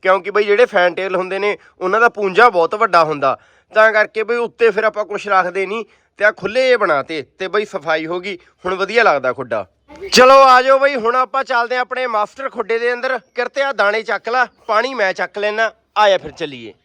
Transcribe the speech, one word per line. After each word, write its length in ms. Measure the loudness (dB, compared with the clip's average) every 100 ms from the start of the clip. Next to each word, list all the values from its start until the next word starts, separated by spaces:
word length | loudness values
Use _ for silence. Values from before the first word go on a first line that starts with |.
ਕਿਉਂਕਿ 280 | 2 0 0
ਬਈ 140 | -2
ਜਿਹੜੇ 220 | 0 2 2
ਫੈਨ 280 | 2 0
ਟੇਲ 220 | -2 -4 -4
ਹੁੰਦੇ 220 | -4 -4
ਨੇ 200 | -4 -6 _ _
ਉਹਨਾਂ 200 | -4 0
ਦਾ 80 | 0
ਪੂੰਝਾ 400 | 0 -4 2 2
ਬਹੁਤ 260 | 4 0
ਵੱਡਾ 300 | 0 0 2
ਹੁੰਦਾ, 340 | 2 0 -2 -4 _ _ _
ਤਾਂ 180 | 2 4
ਕਰਕੇ 300 | 2 -2 -4
ਬਈ 140 | -4 -4
ਉੱਤੇ 340 | -4 _ 0
ਫਿਰ 140 | 2
ਆਪਾਂ 200 | -2 -4
ਕੁਛ 240 | -8 -8 -2
ਰੱਖਦੇ 380 | 0 0 -4 -6
ਨਹੀਂ, 180 | -8 -10 _ _ _
ਤੇ 80 |
ਆਹ 80 | -2
ਖੁੱਲ੍ਹੇ 300 | 0 -6 0
ਜਿਹੇ 140 | 2 2
ਬਣਾਤੇ, 460 | 2 -2 -2 -10 -10 _
ਤੇ 100 | -6
ਬਈ 160 | -4
ਸਫਾਈ 420 | -6 -8 -4 -4 -4
ਹੋ 140 | -8
ਗਈ, 180 | -8 -12 _ _
ਹੁਣ 100 | -8
ਵਧੀਆ 280 | -4 -2 2
ਲੱਗਦਾ 300 | 2 2 -2
ਖੁੱਡਾ। 340 | -6 -6 -6 -8 _ _ -18 -2
ਚਲੋ 300 | 4 8 8
ਆ 200 | 8 6
ਜਾਓ 160 | 6 2
ਬਈ, 160 | 2
ਹੁਣ 220 | 0 -2 -2
ਆਪਾਂ 280 | -2 -4
ਚੱਲਦੇ 320 | -2 -2 -2 -4
ਆਂ 40 |
ਆਪਣੇ 260 | -4 -4 -4
ਮਾਸਟਰ 420 | -2 -4 -6 -12
ਖੁੱਡੇ 300 | -8 -4 -2
ਦੇ 140 | -2
ਅੰਦਰ। 260 | -2 -4 -6 _
ਕਿਰਤਿਆ 380 | -8 -6 -2 -4
ਦਾਣੇ 300 | 0 0 0
ਚੱਕ 260 | -4 -6 -4
ਲਾ, 180 | -2 -2 _ -2
ਪਾਣੀ 280 | -2 -2
ਮੈਂ 180 | -2 -2
ਚੱਕ 260 | -2 -6 -4
ਲੈਣਾ, 340 | -4 -2 -4 -4 _ 0
ਆ 100 | 2
ਜਾ 100 | 2
ਫਿਰ 120 | -2
ਚੱਲੀਏ। 440 | -12 -12 -12 -18 -20